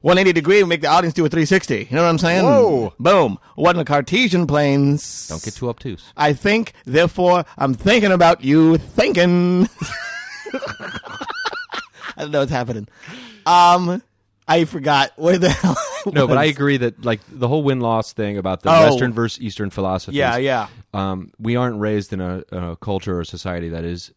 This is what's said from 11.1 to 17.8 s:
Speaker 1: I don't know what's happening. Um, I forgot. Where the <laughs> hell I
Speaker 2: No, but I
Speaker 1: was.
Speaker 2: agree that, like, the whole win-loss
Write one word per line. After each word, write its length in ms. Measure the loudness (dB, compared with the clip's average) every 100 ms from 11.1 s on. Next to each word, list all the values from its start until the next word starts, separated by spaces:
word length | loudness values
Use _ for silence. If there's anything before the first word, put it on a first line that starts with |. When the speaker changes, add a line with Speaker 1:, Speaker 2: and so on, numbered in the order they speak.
| -14 -12 -8 -8 -10 -12 -14 -14 -20 -18 -12
Speaker 1:
I 60 |
don't 100 | -4
know 80 | -2
what's 120 | -2
happening. 360 | -4 -4 -8 -10 _ -20 -20 -20 -8 2
Um, 560 | 6 6 6 2 -4 _ _ _ _ 0
I 180 | 0 0
forgot. 460 | -2 0 0 0 0
Where 220 | 0 2
the 120 | 2
<laughs> 120 | 2
hell 140 | 0 -2 -6 -8 -4
I 40 |
Speaker 2:
No, 160 | 0 2
but 100 | 2
I 60 | 2
Speaker 1:
was. 40 | 0
Speaker 2:
agree 220 | 0 0
that, 260 | -2 -4
like, 180 | -4 -4 _
the 160 | -6 -2
whole 160 | 0
win-loss 500 | 0 0